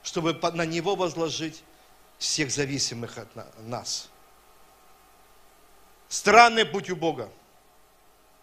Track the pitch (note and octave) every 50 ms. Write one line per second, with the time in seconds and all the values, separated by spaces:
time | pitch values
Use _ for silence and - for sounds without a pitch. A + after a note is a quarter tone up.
0 | - - - F3+ D#3+ E3 D#3+ E3 - E3+ E3 E3 E3+ D#3+ D#3+ E3+ D#3 F3+ G3+ F3+
1 | F#3 E3+ D3 E3 E3 D#3+ C3 B2 D#3+ D#3+ D#3+ - - - - - - - - -
2 | - - - - - - - - D3+ C3 A#2+ C#3 C#3+ C3 C#3 C3+ - - - A#2
3 | A#2+ A2+ - B2 A2 - - A#2 G2+ C2+ - - A2 A2 B2 A2+ F#2 - - -
4 | - - - - - - - - - - - - - - - - - - - -
5 | - - - - - - - - - - - - - - - - - - - -
6 | - - - - - G3+ G3+ A3 A#3+ A#3 A3+ A3+ A3 D#3 C#3+ G3+ - - F3+ D#3+
7 | D#3 E3 D3 C3 A2+ G2 - - - - - - _ - - - - _ _ _
8 | _ - - _ _ _ _ _